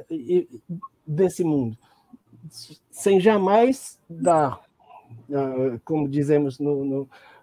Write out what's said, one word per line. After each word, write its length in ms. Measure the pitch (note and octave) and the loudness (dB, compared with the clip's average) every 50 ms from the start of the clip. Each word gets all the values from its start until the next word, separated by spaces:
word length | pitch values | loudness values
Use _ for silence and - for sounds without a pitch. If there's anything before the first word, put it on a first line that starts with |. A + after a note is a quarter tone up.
| - - | -6 -8
e, 380 | E3 D#3 A#2+ C#3 F3+ F3+ F3 - | -10 -8 -4 -2 0 0 0 -2
e 120 | - A2 - - E3+ F3+ - - _ _ _ | -8 -18 -14 -12 -12 -12 -12 -16 _ _ _
desse 380 | D#3 D3+ D#3 G3 F3+ - - F3+ | -6 -2 0 0 0 0 0 -2
mundo, 320 | D#3+ D3+ C#3+ B2 A2+ A2 - _ _ _ _ _ _ - - _ _ - - - D#3 - - - - - - _ _ | 0 0 0 -2 -2 -6 -10 _ _ _ _ _ _ -20 -20 _ _ -20 -20 -20 -20 -20 -20 -20 -20 -20 -20 _ _
sem 280 | - - - G3+ G3 F#3 | -10 -2 2 4 4 6
jamais 800 | F3 A3 A3 G#3 F#3+ F#3+ G3+ A3 A#3+ C4 C4+ - - - - _ _ - | 6 4 4 4 4 4 4 4 4 4 2 -2 -6 -16 -20 _ _ -18
dar, 540 | E3+ E3 E3 F3 E3 D#3 D3+ C3 - - - _ _ _ _ - - - - - A#2 A#2 - - C#3+ | -10 -2 2 2 4 4 2 0 -2 -6 -14 _ _ _ _ -20 -20 -20 -20 -20 -20 -20 -10 -6 -4
a, 460 | C#3 C3+ C3+ C3 B2+ C3 C3+ A#2 A#2 - | -2 -2 -2 -2 -2 -2 -2 -2 -6 -6
como 240 | - D#3+ D#3 D3 C#3 | -4 -4 -2 -2 -2
dizemos 520 | C3+ D3 C#3+ C#3+ C#3+ C#3+ D3 C#3 C3 - | -2 -2 0 2 2 2 2 0 -4 -4
no, 260 | D3 D3 D3 C#3 C#3 | -4 -2 -2 -2 -2
no, 240 | C#3 C3+ C#3 C#3 C3+ - - - - - - | -4 -4 -4 -6 -8 -14 -20 -20 -20 -20 -20